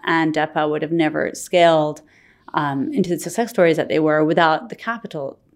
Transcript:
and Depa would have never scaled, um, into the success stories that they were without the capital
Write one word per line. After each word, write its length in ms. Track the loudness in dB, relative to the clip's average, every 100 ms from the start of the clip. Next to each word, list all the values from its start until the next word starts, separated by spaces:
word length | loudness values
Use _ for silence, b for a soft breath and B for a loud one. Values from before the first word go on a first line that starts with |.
| -2
and 280 | 0 2
Depa 340 | 0 -2 -2 -2
would 140 | -2
have 120 | -2
never 380 | 0 0 0 -4 -6
scaled, 640 | -4 4 6 4 2 -4 b b b b b -4
um, 360 | -2 -2 -2
into 160 | -2 -2
the 100 | -2
success 320 | -4 -4 -4
stories 260 | 2 2 2
that 120 | 0
they 100 | 0
were 240 | 2 2
without 460 | 2 4 2 2 -4
the 60 | -12
capital 640 | -10 -10 -10 -10 -10 -14 _